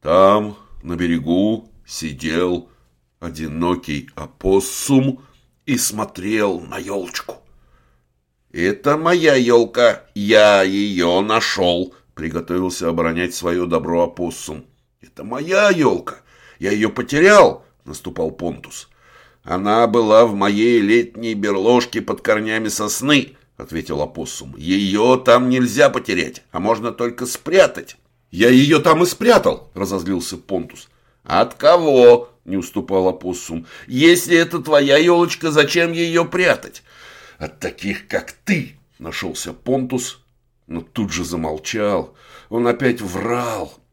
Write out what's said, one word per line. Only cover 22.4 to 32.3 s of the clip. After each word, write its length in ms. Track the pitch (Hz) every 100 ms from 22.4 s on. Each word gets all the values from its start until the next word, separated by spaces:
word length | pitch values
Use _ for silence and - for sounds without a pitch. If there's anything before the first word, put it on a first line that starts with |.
| 107 110 113
сосны», 680 | - - - 135 147 - _ _ _
ответил 440 | - 80 - 71
опоссум. 540 | 73 - - - 65 65
«Ее 600 | 80 95 98 101 120 127
там 320 | 127 120 127
нельзя 400 | 127 123 120 143
потерять, 540 | 135 - 92 127 - _
а 80 | -
можно 320 | 101 110 117
только 340 | - 120 120 123
спрятать». 720 | - - 185 165 - - - _ _ _
«Я 180 | 87 113
ее 300 | 127 147 156
там 240 | 170 160
и 20 | 175
спрятал», 640 | - 233 214 - - - 90
разозлился 640 | 95 98 87 92 - 92
Понтус. 520 | - 98 - - - _ _ _
«От 320 | - 90 120 -
кого?» 760 | 143 175 156 131 120 117 -